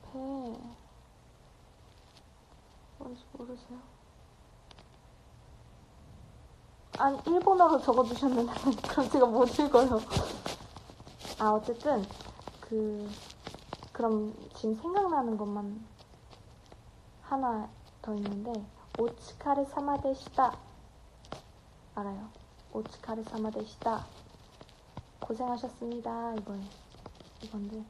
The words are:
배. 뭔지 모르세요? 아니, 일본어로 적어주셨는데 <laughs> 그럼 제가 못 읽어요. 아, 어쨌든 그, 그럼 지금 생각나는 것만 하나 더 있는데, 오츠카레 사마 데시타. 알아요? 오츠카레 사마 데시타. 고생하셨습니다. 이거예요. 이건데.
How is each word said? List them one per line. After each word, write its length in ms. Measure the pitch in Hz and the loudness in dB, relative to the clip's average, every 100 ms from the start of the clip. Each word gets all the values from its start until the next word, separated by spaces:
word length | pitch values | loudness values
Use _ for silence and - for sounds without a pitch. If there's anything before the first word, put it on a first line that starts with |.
| - | -14
배. 60 | 262 262 269 247 226 240 233 - - - - - - - - - - - - - - - - - - - - - - | -10 -8 -6 -8 -10 -14 -18 -20 -20 -20 -20 -20 -20 -20 -20 -20 -20 -20 -20 -20 -20 -20 -20 -20 -20 -20 -20 -20 -16
뭔지 260 | 262 247 - | -14 -14 -18
모르세요? 460 | - 240 247 - 247 - - - - - - - - - - - - - - - - - - - - - - - - - - - - - - - - | -14 -12 -12 -14 -16 -16 -20 -20 -20 -20 -20 -20 -20 -20 -20 -20 -20 -20 -20 -20 -20 -20 -20 -20 -20 -20 -20 -20 -20 -20 -20 -20 -20 -20 -20 -14 2
아니, 220 | 269 277 - | 2 2 2
일본어로 520 | 349 359 381 339 285 | 6 6 10 8 8
적어주셨는데 720 | - 240 233 240 277 254 240 - 277 226 | 6 4 4 2 2 2 0 0 0 0
<laughs> 0 | - | 0
그럼 200 | - 247 | 0 2
제가 160 | 285 247 | 6 6
못 320 | 226 247 - | 8 6 6
읽어요. 420 | 294 247 254 226 - - - - - - - - - - - - - - | 6 8 8 2 0 -2 -2 -6 -8 -10 -14 -20 -20 -20 -20 -16 -14 0
아, 140 | 214 | 4
어쨌든 520 | 214 214 233 294 254 196 - - - - - | 4 2 -2 2 2 0 -8 -16 -14 -16 -16
그, 480 | - 220 214 208 208 208 - - - - - - - | -4 -2 -2 -4 -8 -10 -16 -14 -14 -14 -14 -14 -14
그럼 420 | - 233 220 214 - - - | -4 0 2 0 -8 -16 -6
지금 180 | 220 220 | -4 -2
생각나는 560 | 330 381 392 311 240 214 | 0 2 4 2 0 -2
것만 480 | 208 208 202 214 226 - - - - - - - - - - - - - | -2 -4 -6 -10 -14 -20 -20 -20 -20 -20 -20 -20 -20 -20 -20 -20 -20 -20
하나 480 | - 269 254 220 220 - - - | -4 -2 0 -2 -6 -14 -20 -14
더 140 | - 208 | -6 -4
있는데, 360 | 202 202 220 226 208 - - - | -4 -4 -6 -6 -8 -18 -14 -2
오츠카레 680 | 233 - - - 294 277 277 | -2 -4 -18 -8 0 0 0
사마 360 | - 285 285 | -2 -2 0
데시타. 560 | 277 269 - - 254 - - - - - - - - - - - - - - | 0 -4 -4 2 2 2 -16 -20 -20 -20 -20 -20 -16 -16 -16 -20 -20 -20 -14
알아요? 380 | - 202 196 220 - - - - | -10 -8 -8 -14 -18 -20 -20 -12
오츠카레 480 | 220 214 - - 220 | -8 -8 -10 -8 -8
사마 300 | 220 220 214 | -6 -4 -4
데시타. 520 | 214 220 - 233 220 - - - - - - - - - - - - - | -4 -10 -4 -2 -2 -6 -16 -20 -20 -20 -20 -20 -20 -16 -16 -16 -16 -8
고생하셨습니다. 1080 | 226 247 240 247 - 233 240 226 233 233 220 | -4 -2 -4 -6 -8 -8 -6 -6 -6 -4 -6
이거예요. 280 | 208 202 196 - - - - - - - | -8 -10 -10 -16 -20 -20 -20 -20 -20 -18
이건데. 420 | 220 214 202 220 220 | -12 -8 -8 -8 -12